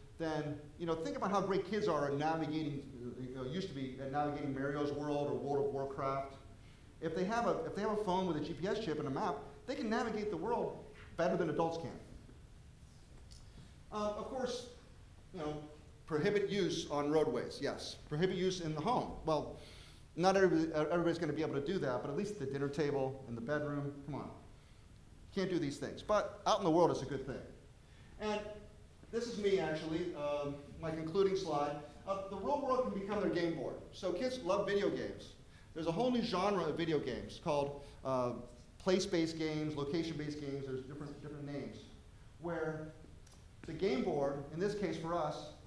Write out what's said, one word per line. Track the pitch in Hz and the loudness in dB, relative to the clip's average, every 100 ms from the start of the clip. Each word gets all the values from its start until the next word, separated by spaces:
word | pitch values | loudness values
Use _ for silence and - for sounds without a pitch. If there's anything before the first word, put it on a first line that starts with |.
| - - | -16 -6
then, | 160 151 147 127 - - | -2 0 -2 -4 -10 -6
you | 170 | -2
know, | 165 | 0
think | 254 262 | 0 -2
about | 208 | 2
how | 196 | 2
great | 185 190 - | 4 2 2
kids | 208 180 | 2 2
are | 151 143 | 4 2
at | 143 | 2
navigating, | 151 165 147 156 143 139 - 120 120 123 | 2 2 0 0 0 -2 -6 -10 -8 -8
you | 127 131 | -8 -6
know, | |
used | 127 175 - | -4 -2 -4
to | 139 | -4
be | 131 131 | -6 -6
at | 139 | -4
navigating | 147 147 139 147 | 0 0 0 -2
Mario's | 131 139 147 143 | -2 0 0 0
World | 147 147 143 143 | 0 0 0 0
or | 123 | 0
World | 135 139 143 | 0 2 2
of | |
Warcraft. | 135 135 - 135 139 135 - - - - - - - | 0 -2 -2 0 0 -4 -8 -16 -18 -18 -18 -20 -6
If | 165 185 | -2 0
they | 185 | 2
have | 233 202 | 2 2
a, | - - | 2 0
if | 190 | -2
they | |
have | 220 | 0
a | 208 | 2
phone | 202 180 185 | 2 2 2
with | 151 | 0
a | |
G | 151 | -2
P | 139 185 | -2 -2
S | 214 | 0
chip | 170 151 | 0 -2
and | 139 | 0
a | |
map, | 135 202 - - - - | 0 0 -2 -6 -10 -6
they | 285 | -4
can | 233 | 0
navigate | 233 240 214 208 | 0 0 0 -2
the | 165 | 0
world | 196 226 180 - - - - - | 0 0 0 -4 -10 -14 -10 0
better | 170 180 | 2 4
than | 165 | 2
adults | 147 165 - | 2 2 0
can. | 120 - - - - - - - - - - - - - - - - - - - - | -4 -8 -12 -16 -16 -18 -18 -18 -20 -18 -20 -20 -18 -18 -16 -16 -16 -16 -18 -18 -10
Uh, | 208 208 208 | -4 -2 -2
of | - | -4
course, | 262 247 - - - - - - - - | -2 -2 -4 -6 -14 -18 -18 -18 -18 -14
you | 185 | -6
know, | 151 151 - - - - - | -4 -4 -8 -14 -18 -18 -2
prohibit | 151 185 202 160 | 2 4 4 4
use | 202 175 - - | 4 2 2 0
on | 147 143 | 0 4
roadways, | 156 151 123 98 - | 6 6 2 -2 -2
yes. | 139 107 - - - | -2 -2 -6 -10 -6
Prohibit | 151 185 185 | 2 2 4
use | 185 180 | 2 2
in | 165 151 | 0 0
the | |
home. | 196 240 - - 160 | 2 2 2 -2 2
Well, | 151 - - - - - - - - | 2 2 -6 -14 -16 -18 -18 -10 2
not | 180 190 | 6 8
everybody, | 190 160 160 | 8 8 4
everybody's | 156 156 175 170 160 | 4 4 4 4 4
gonna | 165 | 2
be | 147 | 2
able | 151 - | 0 0
to | 143 | 0
do | 190 | 0
that, | 143 120 | 2 0
but | 143 | 0
at | 143 | -2
least | - - | -2 -2
the | 135 | -4
dinner | 139 139 | 0 0
table, | 143 143 135 131 127 - | 2 2 2 0 -2 -6
in | 117 | -6
the | |
bedroom, | 117 147 147 143 139 - - | -2 0 0 -2 -2 -6 -6
come | 131 | -6
on. | 110 - - - - - - - - - - - | -6 -10 -16 -20 -20 -20 -20 -20 -20 -20 -6 -2
Can't | 185 | 2
do | 175 | 2
these | 143 - | 0 0
things. | 120 - | -4 -6
But | - 208 - - - | 2 2 2 0 2
out | 208 | 4
in | |
the | 196 | 6
world, | 160 165 | 8 8
it's | 135 | 6
a | - | 0
good | 135 - | -4 -4
thing. | 120 - - - - - - - - | -6 -8 -14 -18 -20 -20 -20 -18 -6
And | 214 208 - - - - - - - | -2 -2 -4 -10 -14 -18 -20 -20 -6
this | 226 233 | -4 -2
is | 190 | 0
me, | 202 185 | 4 4
actually, | 160 156 160 160 180 147 | 4 0 0 0 0 0
um, | 147 147 143 139 - - | 0 0 0 -4 -8 -6
my | 160 | -4
concluding | 160 160 190 190 - | -2 0 4 4 4
slide. | 165 143 147 - - - - | 2 2 2 0 -8 -10 -4
Uh, | 196 190 | -2 -2
the | 196 | -4
real | 240 285 254 | 0 2 4
world | 254 226 | 4 4
can | 196 | 0
become | 196 208 | -2 0
their | 175 | 2
game | 170 170 143 | 2 2 0
board. | 117 - - | -2 -6 -10
So | - 185 | -6 -2
kids | - 254 254 | 0 0 0
love | 175 202 196 | 2 2 4
video | 202 175 | 4 4
games. | 131 107 98 - - - - - | 2 -2 -6 -12 -16 -18 -18 -10
There's | 160 160 | -2 0
a | |
whole | 160 254 | 2 4
new | 240 | 4
genre | 175 180 196 196 | 4 4 4 4
of | 160 147 | 2 2
video | 165 147 | 4 4
games | 131 110 104 - | 2 -2 -6 -4
called, | 175 147 143 - - - | 2 2 2 -2 -10 -6
uh, | 131 131 123 117 - - - - | 0 2 2 0 -8 -14 -18 -2
place-based | - 190 185 170 160 160 | 4 4 4 4 2 2
games, | 160 151 151 139 | 0 0 0 0
location-based | 143 175 165 147 151 147 | 0 0 0 -2 -4 -4
games. | 139 139 135 | -4 -4 -4
There's | 131 | -4
different, | 139 147 147 143 | -6 -8 -8 -10
different | 151 147 139 | -10 -8 -6
names. | 143 113 - - - - - - - | -6 -6 -8 -14 -16 -18 -18 -18 -8
Where | 170 165 160 156 156 - - - - - - - - | -4 -2 -2 -2 -6 -12 -16 -18 -18 -20 -20 -14 -10
the | |
game | 156 190 254 | 0 2 2
board, | 190 147 139 143 - | 2 2 2 0 -4
in | 156 | -2
this | 202 | 0
case | 202 185 156 | 2 0 0
for | 160 | 0
us, | 170 151 - - - | 0 0 -2 -8 -14